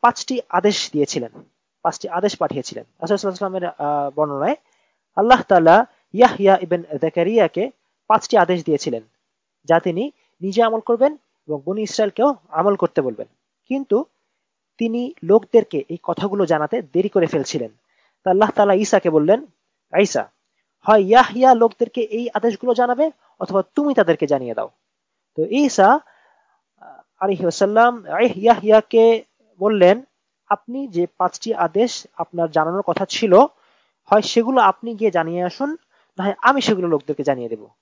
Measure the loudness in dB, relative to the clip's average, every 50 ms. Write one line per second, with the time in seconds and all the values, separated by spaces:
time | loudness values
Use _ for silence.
0 | 0 0 0 -2 -4 -8 -8 -8 -6 -6 -4 -2 -2 -2 -2 -2 -6 -6 -4 -4
1 | -4 -2 -4 -6 -8 -10 -12 -18 -20 _ _ _ _ _ _ _ -6 -6 -6 -6
2 | -8 -10 -6 -4 -4 -4 -2 -4 -6 -6 -6 -6 -10 -10 -12 -16 -16 _ _ _
3 | -6 -4 -4 -4 -4 -4 -6 -6 -8 -8 -6 -6 -8 -8 -8 -6 -6 -4 -4 -4
4 | -4 -4 -4 -4 -4 -4 -4 -4 -4 -4 -4 -4 _ _ _ _ _ _ _ _
5 | _ _ _ 0 2 4 4 4 4 2 2 4 6 6 6 6 4 0 _ _
6 | _ _ 0 4 4 4 4 2 2 4 4 2 2 -2 -4 -4 -4 -6 -8 -4
7 | -4 -4 -2 -2 -2 0 2 2 2 2 0 -4 -6 -6 -8 _ _ _ _ _
8 | _ 0 0 0 0 2 2 2 2 2 0 -2 -2 -2 -2 -2 -2 -4 -8 -8
9 | -10 _ _ _ _ _ _ _ _ _ _ _ _ 0 2 2 2 0 -4 -4
10 | -6 -8 -10 _ _ _ _ _ -10 -4 -2 0 0 0 0 -2 -4 -2 -2 0
11 | 0 0 -2 -4 _ _ _ _ _ -10 -10 -8 -8 -8 -6 -6 -6 -6 -4 -2
12 | -4 -2 -2 0 0 0 -2 -4 _ _ -4 -2 0 0 0 0 -2 -2 -2 -2
13 | -4 -4 -6 -10 -12 -18 _ _ _ _ _ _ _ -8 -8 -8 -4 -2 -2 -2
14 | -2 -4 _ _ _ _ _ _ _ _ _ _ _ _ _ -8 -6 -4 -4 -6
15 | -6 -8 -10 _ -2 0 2 2 2 2 0 0 0 0 -2 -8 -8 -8 -10 -10
16 | -8 -8 -6 -6 -6 -6 -4 -2 -2 0 0 -2 -2 -4 -6 -6 -8 -6 -4 -4
17 | -2 -2 0 0 0 0 -2 -4 -4 -4 -6 -8 -8 -10 -12 _ _ _ _ _
18 | _ _ _ _ -2 0 2 2 2 2 2 2 2 2 2 0 0 0 0 0
19 | 0 2 0 2 2 2 2 0 -2 -6 _ _ _ _ _ _ _ _ 0 0
20 | 0 0 0 -4 -8 -8 _ _ _ _ _ _ _ _ _ _ 0 2 4 4
21 | 4 4 4 4 4 4 2 2 4 4 6 6 4 0 0 -2 -6 -4 -4 -4
22 | -6 -6 -6 -6 -6 -6 -6 -2 -2 -2 -2 -2 -2 -2 -2 0 0 0 0 0
23 | -2 -2 -4 _ _ _ _ -12 -8 -4 -2 -2 -4 -2 _ -4 -2 0 0 2
24 | 2 2 0 0 0 -2 -2 -2 -4 -6 -8 -8 -8 -10 _ _ _ _ _ _
25 | _ _ _ _ _ _ _ -6 -6 -2 0 0 0 0 2 4 4 4 4 2
26 | 0 _ _ _ _ _ _ _ _ _ _ _ _ _ _ _ -20 -20 -20 -20
27 | _ _ _ -6 -4 -4 -2 -2 -2 -4 -2 0 0 2 4 4 4 4 2 -2
28 | -6 -8 -2 0 0 0 0 2 2 2 2 2 4 4 4 4 4 4 4 4
29 | 6 6 4 2 -2 _ _ _ _ _ _ -4 -2 0 2 4 6 6 6 4
30 | -2 _ _ _ _ _ _ _ _ -6 -6 -6 _ -8 -12 -10 -10 -8 -4 -4
31 | -4 -4 _ -4 -4 -4 -4 -6 -8 -6 -4 -2 -4 -2 0 0 -2 -2 -2 -6
32 | -16 -14 _ -10 -10 -8 -6 -4 -4 -2 -2 -2 -2 -2 -2 -4 -4 -4 -4 -4
33 | -6 -8 -6 -4 0 4 6 6 6 4 _ _ _ _ _ _ _ _ _ _
34 | _ 0 0 0 0 0 0 -2 0 0 2 2 2 2 2 _ -6 -12 -8 -4
35 | -2 -2 -2 -2 -2 -4 -4 -6 -6 -6 -6 -6 -8 -8 -8 -10 _ _ _ _
36 | _ _ _ -8 -6 -6 -4 0 0 0 2 2 0 -2 -2 -2 -2 -2 -2 -2
37 | -2 -4 -8 -4 -2 -4 -4 -4 -4 -8 -10 -10 -12 -14 _ _